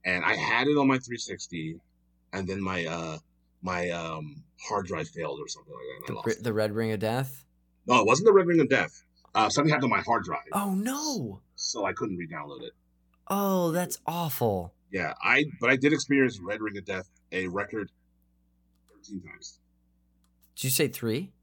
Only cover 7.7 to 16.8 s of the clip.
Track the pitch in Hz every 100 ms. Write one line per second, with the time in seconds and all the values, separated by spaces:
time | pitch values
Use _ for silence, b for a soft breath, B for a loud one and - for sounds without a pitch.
7.7 | _ - 123 110 135 220 196 175 165 131
8.7 | 131 80 - _ _ _ 107 110 143 151
9.7 | 147 131 101 98 113 87 76 - 196 202
10.7 | 190 220 277 302 247 113 95 _ - -
11.7 | 117 98 95 107 90 82 80 73 67 -
12.7 | _ _ _ _ _ - 196 196 190 170
13.7 | 165 175 - - 170 165 - 117 95 85
14.7 | _ _ 98 80 - 95 131 151 - 120
15.7 | 131 143 147 - 139 127 101 90 107 107
16.7 | 101